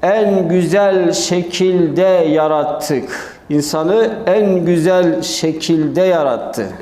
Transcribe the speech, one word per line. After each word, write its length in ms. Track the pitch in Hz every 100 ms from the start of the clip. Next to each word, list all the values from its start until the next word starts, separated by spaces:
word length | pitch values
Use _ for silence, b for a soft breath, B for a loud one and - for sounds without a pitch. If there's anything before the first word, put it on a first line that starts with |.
en 440 | 175 214 202 196 170
güzel 640 | 180 170 190 202 190 170
şekilde 1160 | 170 - 180 175 - 185 180 165 147 190 185 160
yarattık. 1040 | 156 156 156 143 - - 139 - - - - -
İnsanı 600 | 147 147 160 160 214 220 220 -
en 380 | 190 208 185 170
güzel 560 | 175 160 185 175 156
şekilde 800 | 160 - 160 156 - 165 151 139
yarattı. 640 | 185 170 143 117 - - 98 90